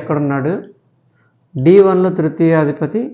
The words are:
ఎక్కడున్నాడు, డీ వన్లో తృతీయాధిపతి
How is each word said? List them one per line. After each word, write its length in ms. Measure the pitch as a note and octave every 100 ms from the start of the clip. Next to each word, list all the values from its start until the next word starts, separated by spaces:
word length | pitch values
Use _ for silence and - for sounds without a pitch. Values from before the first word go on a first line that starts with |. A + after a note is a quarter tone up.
ఎక్కడున్నాడు, 520 | - D3+ D3 C#3 C#3+ G3+ - _ _ _ _ _ _ _ _ -
డీ 100 | C#3+ G3 F#3+
వన్లో 240 | F3+ F#3 F3+
తృతీయాధిపతి 800 | D#3 D#3 E3 D#3+ D3 C#3 D3 A3 C4+